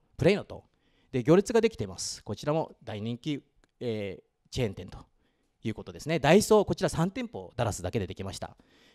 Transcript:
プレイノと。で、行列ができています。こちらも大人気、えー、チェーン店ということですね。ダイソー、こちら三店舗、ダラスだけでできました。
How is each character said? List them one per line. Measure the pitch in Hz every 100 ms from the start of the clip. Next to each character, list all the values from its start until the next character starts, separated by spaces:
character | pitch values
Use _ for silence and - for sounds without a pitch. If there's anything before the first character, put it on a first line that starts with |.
| _ -
プ | 160
レ |
イ | 196
ノ |
と。 | - - _ _ _ _ _
で、 | 127
行 | 117 180
列 | -
が | 226
で | 220
き | -
て |
い | 98
ま | 87
す。 | - -
こ | - 104
ち | 147
ら |
も | 160 - -
大 | - 104
人 | 113 120
気、 | 156 139 _ _ _ _
え | 123 110 101 90
ー、 | _ _ _
チ | 131
ェ | 113
ー |
ン |
店 | 92 90
と | - - _ _ _ _ _
い | 110
う | 104
こ |
と | 98
で | 85
す | 143
ね。 | 165
ダ | 143
イ | 196
ソ | - 214
ー、 | 185
こ |
ち | -
ら | 170
三 | - 180
店 | 262 240
舗、 | 101 87 123
ダ | 110
ラ |
ス | 90
だ | 90
け | 120
で | 90
で | 92
き |
ま | 98
し | -
た。 | - - _ _ _